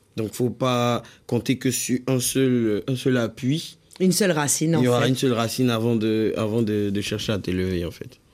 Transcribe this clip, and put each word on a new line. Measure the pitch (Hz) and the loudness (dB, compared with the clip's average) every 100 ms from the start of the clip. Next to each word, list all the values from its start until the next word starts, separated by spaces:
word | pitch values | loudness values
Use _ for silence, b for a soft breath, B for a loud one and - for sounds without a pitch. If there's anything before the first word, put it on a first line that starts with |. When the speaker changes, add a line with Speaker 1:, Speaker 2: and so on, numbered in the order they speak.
| _ - | _ -6
Speaker 1:
Donc, | 110 | -6
faut | - 120 | -2 -4
pas | - 131 123 120 117 B B - | -2 -2 0 0 -2 B B -4
compter | 120 110 127 | -2 0 -2
que | 131 | -2
sur | 113 - 123 131 | -2 -2 -4 0
un | 131 | 0
seul, | 123 135 131 123 113 104 123 | 0 0 2 2 0 0 -2
un | 127 | -2
seul | 135 127 | 0 2
appui. | 110 - 123 156 - - _ - | 0 -2 -2 -2 -4 -16 _ 0
Speaker 2:
Une | 185 | 2
seule | 170 202 | 4 2
racine, | 156 143 - 160 165 | 2 0 0 2 2
en | |
Speaker 1:
Il | |
y | 123 | 4
aura | 120 | 4
Speaker 2:
fait. | 120 | 2
Speaker 1:
une | 127 | 2
seule | 135 | 2
racine | 113 113 - 127 | 2 0 0 2
avant | 113 117 113 | 2 2 2
de, | 110 110 107 - | 2 2 0 0
avant | 110 113 | 0 0
de, | 110 107 101 | 0 0 0
de | 101 | -2
chercher | 101 104 - | -2 -4 -2
à | 104 | -4
t'élever, | 90 92 92 90 85 | -2 -2 -2 -2 -4
en | |
fait. | - - - _ | -8 -16 -20 _